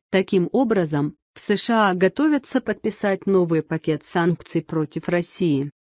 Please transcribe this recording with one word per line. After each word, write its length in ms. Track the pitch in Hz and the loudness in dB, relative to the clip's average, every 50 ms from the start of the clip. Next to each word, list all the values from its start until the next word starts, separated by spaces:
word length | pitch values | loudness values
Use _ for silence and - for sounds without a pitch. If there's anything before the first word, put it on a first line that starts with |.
| - - | -8 -2
Таким 380 | - 190 190 - - 190 175 - - | -2 -2 0 2 2 0 0 2 2
образом, 640 | 233 277 226 226 196 175 151 151 143 143 151 - _ _ _ - | 0 2 2 2 0 0 0 0 -2 -2 -2 -4 _ _ _ -16
в 80 | - | -8
С 160 | - - 208 196 | -2 -2 -2 0
Ш 320 | - - 233 226 214 196 | 0 0 2 2 2 2
А 40 | 180 | 2
готовятся 680 | 180 185 185 - - 294 311 302 277 269 - - 262 | 2 2 0 2 2 2 2 2 0 -2 -2 -4 -4
подписать 640 | - - 208 - - 220 202 - - 208 196 185 - | -2 -2 -6 -4 -4 -6 -4 -2 -2 -2 -2 0 0
новый 380 | 196 196 185 180 165 165 160 156 | 2 2 2 2 2 0 0 -2
пакет 420 | - 165 156 - - 156 147 - | -2 -4 -4 -2 -2 -2 -2 -4
санкций 560 | - - 180 170 170 170 - - - - 165 | -4 -2 0 2 2 0 0 -4 -4 -4 -4
против 480 | 160 - - 160 156 147 - 170 - - | -4 -2 -2 -4 -2 -2 -4 -8 -4 -2
России, 640 | 170 175 175 - - - 185 170 147 135 139 147 - _ _ | -2 -2 -2 -2 -4 -2 0 0 0 0 -2 -4 -8 _ _